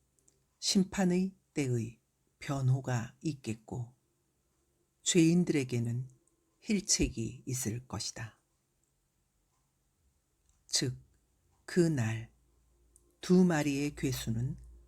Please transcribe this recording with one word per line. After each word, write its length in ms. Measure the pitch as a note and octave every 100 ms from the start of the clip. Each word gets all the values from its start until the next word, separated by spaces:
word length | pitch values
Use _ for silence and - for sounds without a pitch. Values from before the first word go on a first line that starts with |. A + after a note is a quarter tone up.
| _ _ _ _ _ _
심판의 720 | - G#3 F#3 - F#3 F3+ F#3+ - _
때의 480 | - C3+ A#2+ A2+ - _ _ _ _
변호가 760 | - C#3 C3 C3+ C3 B2 A2 -
있겠고, 720 | D#3+ D3 - A2 - - A#2 - _ _ _ _ _ _ _ _ _ _
죄인들에게는 1040 | - F#3 D#3+ F3 E3+ D#3 C3 A#2+ A#2 A#2+ C3 - _ _ _ _
힐책이 840 | - G#3 - - C#3+ - A2+ A#2+ -
있을 400 | B2+ A2 A#2+ -
것이다. 520 | G#2+ - - A2+ - _ _ _ _ _ _ _ _ _ _ _ _ _ _ _ _ _ _ _ _ _ _ _
즉, 320 | - C3 - - _ _ _ _ _ -
그 220 | F#3 E3
날 420 | C#3+ A2 A2 A#2 _ _ _ _ _ _ _ _ _
두 240 | - F3+
마리의 500 | F3+ D#3 D3 C#3 C#3+
괴수는 600 | C#3+ C#3+ B2+ - A2+ B2+ F3 - -